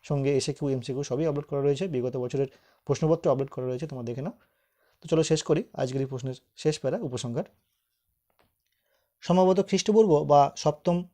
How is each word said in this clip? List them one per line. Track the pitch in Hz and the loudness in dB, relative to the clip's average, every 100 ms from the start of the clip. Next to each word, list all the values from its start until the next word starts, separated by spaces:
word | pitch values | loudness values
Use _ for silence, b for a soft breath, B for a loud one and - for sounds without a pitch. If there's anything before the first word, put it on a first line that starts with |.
সঙ্গে | - 143 139 139 | -4 -2 0 0
এসএকিউ, | 139 139 143 | -2 -4 -4
এমসিকিউ | 131 117 131 | -4 -4 -6
সবই | 143 127 160 | -4 -2 -2
আপলোড | 143 143 | -2 -4
করা | 143 | -2
রয়েছে, | 143 139 190 | 0 0 -2
বিগত | 135 123 127 | -2 -2 -4
বছরের | 123 135 135 b b b - | -4 -2 -4 b b b -4
প্রশ্নপত্র | 139 156 165 170 | -2 2 2 2
আপলোড | 135 135 | 0 -2
করা | - 127 | -6 -6
রয়েছে, | 127 151 | -6 -8
তোমরা | 131 | -10
দেখে | 120 120 | -8 -8
নাও। | 151 - _ _ _ _ _ _ | -8 -10 _ _ _ _ _ _
তো | 160 | -2
চলো | 160 | 0
শেষ | 151 156 | 2 0
করি | - 156 - | 2 -2 -2
আজকের | - 135 135 | -6 -4 -4
এই | 135 | -4
প্রশ্নের | 131 131 127 _ _ | -6 -8 -10 _ _
শেষ | 156 151 | -4 -2
প্যারা, | 135 175 | -4 -4
উপসংহার। | 180 123 123 120 196 _ _ _ _ _ _ _ _ _ _ _ _ _ _ _ _ _ | -6 -6 -6 -6 -8 _ _ _ _ _ _ _ _ _ _ _ _ _ _ _ _ _
সম্ভবত | - 175 185 190 185 | 0 4 4 4 2
খ্রিস্টপূর্ব | 190 - 214 220 147 | 0 2 4 6 4
বা | 143 143 139 - | 6 6 6 2
সপ্তম | 151 151 - 175 180 | -2 -2 0 -2 -4